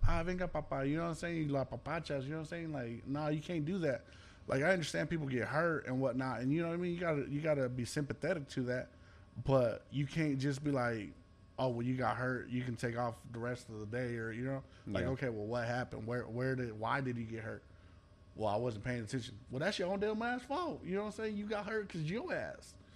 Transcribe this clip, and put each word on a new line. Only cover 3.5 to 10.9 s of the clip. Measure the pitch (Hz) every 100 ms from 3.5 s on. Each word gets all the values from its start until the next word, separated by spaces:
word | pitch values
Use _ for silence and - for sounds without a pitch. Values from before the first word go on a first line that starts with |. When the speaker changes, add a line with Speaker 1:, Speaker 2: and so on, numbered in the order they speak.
| 175
Speaker 1:
do | 147 196
that. | 160 120 - - - - -
Like, | 135
I | 151
understand | 190 147 170 165
people | 170 143
get | 127 101
hurt | 139 170 156 -
and | 127
whatnot, | 135 120 131 117
and | 127
you | 151
know | 170
what |
I | 170
mean? | 180
You | 170
gotta, | 175 151 123
you | 143
gotta | 156 147 127
be | 127 117
sympathetic | - 143 - 151 180 135
to | -
that, | 123 127 123 - - - - - 120
but | 135 120 - -
you | 127 143
can't | 160 156 135
just | 139 135
be | 147
like, | 139 120